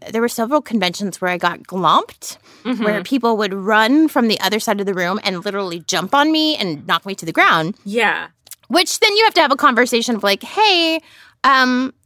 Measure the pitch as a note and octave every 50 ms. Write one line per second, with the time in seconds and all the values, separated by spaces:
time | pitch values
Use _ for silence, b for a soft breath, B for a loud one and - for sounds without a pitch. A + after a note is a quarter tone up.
0 | - - G3 A3+ A#3 A#3+ - - A3+ A3+ D4 D4+ - - A#3+ G#3+ F#3 F3+ F3 -
1 | G#3 F#3+ E3 - F#3 F3+ F3+ E3+ F3+ F3 E3+ - - - F3+ F#3 E3+ D3+ F3 C#4+
2 | A4 - - _ - - - - b b b b - A#3+ B3+ G3+ A3+ G#3 G#3+ G3+
3 | F#3 - C#4 B3+ A#3 A#3 A3+ G#3 G#3+ G3 F#3+ G3 F#3 G#3 G#3+ G#3+ A3 A3 C#4 D#4
4 | D#4+ D4+ - C#4 A#3 A3 G3+ - - F#3+ G#3+ A3 - A3+ G#3 G3+ G3 G3 F#3+ F3
5 | F3 F3 F#3+ G#3+ - G3+ F#3+ F3 - G3+ F#3+ G3+ G3 F3+ E3+ F3 D#3+ - F#3 E3+
6 | F3+ G3 - C#4+ D4 D#4 D#4 D#4 D#4 D#4 D4+ - G#3+ F3+ D#3 B2 - F3 F3 E3
7 | - G3 G3 - E3+ E3 D#3 D#4 F#4 F#4+ F#3 E3 D#3+ E3+ A3 - - G3+ G#3 A#3
8 | A3 F3+ D#3 E3 D#3+ D#3+ - _ _ _ - - _ - A3+ F4+ F4 - - -
9 | A4+ G#4+ G4+ G#4 A4+ G#4 - F4+ D#4 C4+ C#4 - D4+ C#4 A#3+ A3+ B3+ A#3+ B3 A#3
10 | A3+ B3 A#3 G3+ - G3+ G3 - - - - G4 A4 G#4 F#4+ E4+ E4 D#4+ D#4+ D#4+
11 | b b b b b b b b - C4+ C4+ C4 B3+ B3+ B3+ B3 C4 C4 - _
12 | _